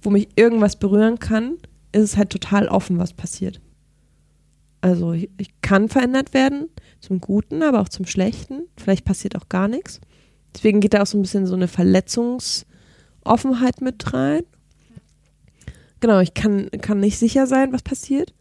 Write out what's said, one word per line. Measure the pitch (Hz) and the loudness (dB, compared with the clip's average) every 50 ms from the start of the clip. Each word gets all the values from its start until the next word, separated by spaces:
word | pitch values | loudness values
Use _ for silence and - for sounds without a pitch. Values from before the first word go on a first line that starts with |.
wo | - 208 | 0 2
mich | 202 202 208 - - | 2 2 2 0 2
irgendwas | - 220 233 233 226 214 208 - - | 4 4 4 6 4 2 2 2 0
berühren | - 202 190 208 214 226 233 233 | -2 2 4 4 4 4 2 -2
kann, | - - 220 220 226 247 320 339 _ - _ _ _ _ | -4 -2 -2 -2 -2 -2 -8 -10 _ -20 _ _ _ _
ist | - 202 214 | 0 2 2
es | 208 - 196 | 2 2 0
halt | 208 190 | 0 0
total | - 185 - - 202 202 208 - | -2 -8 -6 -2 0 0 0 2
offen, | - 196 - - 180 170 | 0 -2 0 0 -2 -2
was | 175 175 - | -2 -4 -6
passiert. | - - 175 - - 190 185 190 - - _ _ _ _ _ _ _ _ _ _ _ _ _ _ _ _ _ _ _ _ _ _ _ | -10 -14 -14 -10 -8 -8 -8 -10 -12 -20 _ _ _ _ _ _ _ _ _ _ _ _ _ _ _ _ _ _ _ _ _ _ _
Also | - 185 180 170 175 170 | 0 0 0 2 0 -4
ich, | 170 165 180 - - - | -4 -4 -6 -8 -10 -12
ich | 196 - _ _ | -14 -14 _ _
kann | - - 196 196 208 220 | -4 0 2 2 2 2
verändert | - 277 247 247 254 262 269 - - | 0 0 0 2 0 -2 -2 0 0
werden, | 269 262 269 285 285 294 330 _ - - _ _ _ | 2 2 2 0 -2 -8 -10 _ -18 -20 _ _ _
zum | - - 190 185 | -8 -6 -6 -6
Guten, | - - 196 208 - _ - 311 320 | -4 -2 -2 -2 -2 _ -4 -2 0
aber | 302 269 220 | 2 2 2
auch | 202 - | 0 0
zum | - - 190 | -4 -10 -10
Schlechten. | 175 - 196 185 202 233 - - - 269 277 339 349 _ - | -6 -2 -2 -2 -2 -2 -6 -12 -12 -12 -12 -12 -14 _ -10
Vielleicht | - - 196 185 - | -2 0 0 0 0
passiert | - 196 - - 196 - | -4 -4 -4 -4 -8 -8
auch | 180 - _ | -8 -10 _
gar | - 185 190 202 | -4 -2 -2 -2
nichts. | 226 285 392 - - - - _ _ _ _ _ _ _ _ _ _ | -4 -6 -8 -12 -18 -20 -20 _ _ _ _ _ _ _ _ _ _
Deswegen | - - 214 202 214 | -2 0 2 2 4
geht | 202 196 - | 2 4 4
da | 208 | 2
auch | 202 196 | 2 2
so | - 208 | 0 -2
ein | |
bisschen | 196 185 - 202 196 180 | -2 -2 -2 -2 -2 -2
so | 185 | 0
eine | 185 185 175 - - 175 185 190 185 190 - - - 233 240 247 254 - - - - - _ _ _ _ _ _ _ _ _ _ _ _ | 0 -2 -2 0 2 4 4 4 4 2 0 -4 -4 -2 -2 -4 -6 -6 -6 -8 -8 -8 _ _ _ _ _ _ _ _ _ _ _ _
Verletzungsoffenheit | - 220 233 - 269 262 240 254 254 254 - | 0 0 2 2 0 0 0 0 -2 -2 -2
mit | 262 254 254 - - - - | -6 -6 -6 -6 -8 -6 -2
rein. | 254 262 277 294 311 349 _ _ _ _ _ _ _ _ _ 233 - _ _ _ _ _ _ _ _ _ _ _ _ _ - - - _ _ _ _ | -2 -2 0 0 -2 -4 _ _ _ _ _ _ _ _ _ _ -20 _ _ _ _ _ _ _ _ _ _ _ _ _ -20 -20 -20 _ _ _ _
Genau, | - 233 220 190 | 2 4 6 6
ich | 185 180 _ | 4 2 _
kann, | - - 214 208 196 196 - - 202 | -2 0 0 0 0 -2 -4 -8 -10
kann | - - 208 202 | -6 -4 -2 0
nicht | 196 214 202 - | 0 0 0 0
sicher | - 226 220 269 269 254 | 0 0 2 2 0 2
sein, | 262 262 269 269 254 | 2 2 2 0 -2
was | 254 - | -6 -6
passiert. | - 277 - - - 277 277 320 - _ _ | -6 -10 -10 -6 -4 -2 -2 -2 -4 _ _